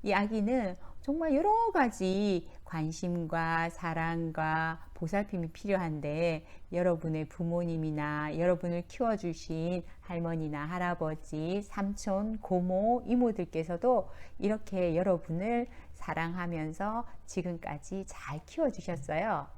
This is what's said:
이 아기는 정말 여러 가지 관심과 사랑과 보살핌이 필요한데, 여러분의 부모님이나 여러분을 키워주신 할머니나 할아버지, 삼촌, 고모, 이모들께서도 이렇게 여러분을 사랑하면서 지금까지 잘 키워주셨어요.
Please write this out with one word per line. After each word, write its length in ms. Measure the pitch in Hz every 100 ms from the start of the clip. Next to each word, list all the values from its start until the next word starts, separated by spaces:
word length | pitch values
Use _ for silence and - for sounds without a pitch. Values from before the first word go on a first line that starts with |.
이 80 | 208
아기는 640 | 196 208 220 208 262 202 180 - -
정말 340 | - 311 320
여러 380 | 277 392 440 466
가지 760 | 359 247 - 185 190 208 180 - -
관심과 1040 | - 165 156 160 180 175 160 165 165 165 170
사랑과 1080 | 170 175 165 165 165 165 160 156 160 160 160 -
보살핌이 540 | - 165 202 202 180 165
필요한데, 1000 | - 202 190 170 151 147 151 170 156 - - -
여러분의 560 | 170 180 165 165 156 151
부모님이나 1080 | - 170 170 170 165 156 151 147 151 151 156
여러분을 480 | 175 175 175 170 175
키워주신 960 | - 233 208 175 165 - 160 165 180 175 -
할머니나 640 | - 175 170 165 156 147
할아버지, 1000 | 156 180 180 170 160 156 - 151 160 196
삼촌, 760 | 202 208 196 202 - 190 214 220
고모, 640 | - 180 180 185 220 247
이모들께서도 1040 | 247 247 240 214 170 160 160 175 247 240 - - - -
이렇게 580 | 202 214 - 190 180 165
여러분을 680 | 190 175 - 165 208 240 233 - -
사랑하면서 1080 | - - 160 165 180 175 170 156 165 202 226 - - -
지금까지 800 | - 175 170 - 147 - 190 196
잘 380 | - - 147 -
키워주셨어요. 1040 | - 302 - - 160 139 156 214 165 143